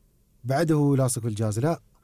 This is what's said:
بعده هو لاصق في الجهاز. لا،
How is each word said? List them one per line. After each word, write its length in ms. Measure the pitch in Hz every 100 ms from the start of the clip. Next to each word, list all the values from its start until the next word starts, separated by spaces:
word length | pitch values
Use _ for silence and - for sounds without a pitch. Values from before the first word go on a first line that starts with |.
| _ _ _ _
بعده 320 | 120 139 165 156
هو 200 | 143 139
لاصق 260 | 127 -
في 60 | 113
الجهاز. 320 | 104 110 107
لا، 220 | 147 165 _ _